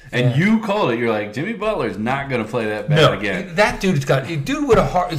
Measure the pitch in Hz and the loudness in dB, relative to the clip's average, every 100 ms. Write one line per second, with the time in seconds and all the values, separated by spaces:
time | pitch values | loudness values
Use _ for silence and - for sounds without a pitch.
0 | - 123 127 127 196 220 202 202 170 117 | -6 0 2 2 4 2 2 0 0 0
1 | 117 107 101 120 180 226 214 196 120 98 | 0 0 -4 -6 -6 -4 -4 -2 -2 -4
2 | 110 135 135 123 107 123 107 107 104 151 | -2 -2 -2 -4 -2 -2 -2 -4 2 4
3 | 139 98 101 92 - 165 220 240 196 147 | 4 4 -2 -4 -4 0 0 2 0 0
4 | 139 139 123 160 139 294 285 208 139 180 | 2 0 0 -6 -4 -4 2 4 4 0
5 | 175 | -2